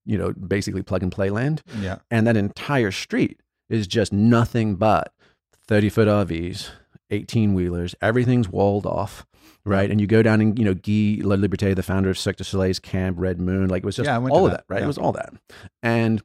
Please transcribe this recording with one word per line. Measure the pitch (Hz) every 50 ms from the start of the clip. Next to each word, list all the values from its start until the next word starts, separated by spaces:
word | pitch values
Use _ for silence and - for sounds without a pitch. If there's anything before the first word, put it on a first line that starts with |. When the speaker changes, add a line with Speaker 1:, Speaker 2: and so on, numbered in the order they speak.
| _
Speaker 1:
you | - 110 92
know, | 87 92 -
basically | - 95 87 98 101 95 - 92 92 92
plug | - 98 92 95
and | 90 -
play | - 98 98
land. | 101 110 127 147 160 147 - - - 107
Speaker 2:
Yeah. | 98 92 95 - - -
Speaker 1:
And | 117 113 107
that | 117 117
entire | 107 98 101 - - - - 143 135 113 98
street | 98 - - - - 254 147 - - - _ _ _ _ _ -
is | 110 113 104
just | 90 - 117 101 - 101
nothing | 101 107 117 120 117 113 - - 120 110 107 98
but | 87 107 110 98 82 - - _ _ _ _ _ _ _ _ _ _ _
thirty-foot | - 110 104 104 101 - 113 110 104
R | 104 104 101
Vs, | 82 85 82 85 90 101 98 - - - - _ _ - - _ -
eighteen-wheelers. | 104 104 - - - 117 107 104 98 92 90 87 87 87 87 87 - - 98
Everything's | 104 113 123 123 123 127 123 117 90
walled | 87 95 98 101 101 104 90
off, | 85 82 82 101 - - - - _ _ _ _ - _ _ -
right? | 101 98 98 101 104
And | 101 104
you | 104
go | 98 110 110 113
down | 113 110 110
and, | 110 110 101 123
you | 113
know, | 101 95
Guy | 87 - - 104 107 107 104 107 - -
La | 98 101
Liberté, | 95 101 98 92 92 104 98 98
the | 92 90
founder | - 92 95 95 95
of | 92 -
Cirque | - 101 95
du | - 95
Soleil's | - - 95 95 92 92 -
camp, | - - - 95 92 92 87 85
Red | 92 92 90 85
Moon, | 90 90 92 95 95 92
like, | 92 92 95
it |
was | 101 92
just | - 123
Speaker 2:
Yeah, | 143 127
I | 117
went | 123 131 139
Speaker 1:
all | 170
Speaker 2:
to | 190
Speaker 1:
of | 123
Speaker 2:
that. | 85 - - -
Speaker 1:
that, | 92
right? | 107
Speaker 2:
Yeah. | 135
Speaker 1:
It | 147
was | 143 -
all | - 139 -
that. | - - - - - _ _ - - - - _ _ -
And | 117 117 117 117 113 113 104 -